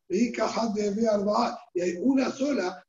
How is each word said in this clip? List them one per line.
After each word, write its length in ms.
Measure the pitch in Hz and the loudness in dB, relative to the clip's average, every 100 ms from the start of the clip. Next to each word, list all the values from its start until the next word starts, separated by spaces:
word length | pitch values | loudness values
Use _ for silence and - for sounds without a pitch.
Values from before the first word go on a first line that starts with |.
| - | -4
de 100 | 196 | 0
Ika 300 | 240 220 214 | 0 0 -2
Had 260 | 214 226 208 | -2 -2 0
de 160 | 208 | -2
Be 160 | 214 226 | 0 2
Arba'a, 520 | 208 202 220 240 - - | 2 2 2 0 -2 -8
y 80 | - | -4
hay 160 | 175 - | -2 0
una 300 | 247 269 240 | 2 2 2
sola 500 | - 285 240 180 185 | 0 -2 0 -2 -6